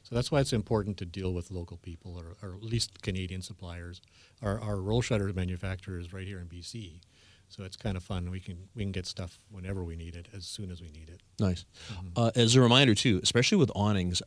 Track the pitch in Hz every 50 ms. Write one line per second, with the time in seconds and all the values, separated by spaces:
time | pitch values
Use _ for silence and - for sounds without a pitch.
0 | - - 120 120 120 - 160 143 135 - 127 110 104 - 117 107 95 104 95 -
1 | 95 87 - 95 95 92 90 87 85 - 95 90 85 - 85 82 - 90 82 -
2 | - 92 87 87 82 85 85 - 104 95 87 101 110 110 117 113 - - - -
3 | - 104 92 95 92 87 92 92 - - 98 - 92 87 85 87 87 87 90 -
4 | _ _ _ _ - _ _ - 107 101 98 113 110 104 104 95 92 104 110 123
5 | 117 - 120 104 98 98 90 92 90 90 90 87 98 92 95 92 - 98 92 85
6 | 87 85 92 95 92 98 98 90 87 85 87 87 82 - - 117 104 82 78 87
7 | - _ _ _ _ - _ _ _ - - - 95 90 - - - 107 92 90
8 | - - 98 90 87 90 92 95 - 101 90 87 95 - - 117 101 98 95 95
9 | 90 - - - 90 85 - - _ - 110 95 90 92 98 95 87 82 82 85
10 | 82 85 85 85 82 - - 98 87 - - - 101 90 90 85 85 80 73 80
11 | 78 80 87 - _ _ _ - 104 95 90 85 - - - - - - 104 92
12 | 95 90 85 120 117 117 - 123 117 113 120 131 123 117 120 135 143 120 104 -
13 | - 123 95 87 - - - 120 123 - 214 190 135 107 - 98 104 107 104 95
14 | 90 90 90 - -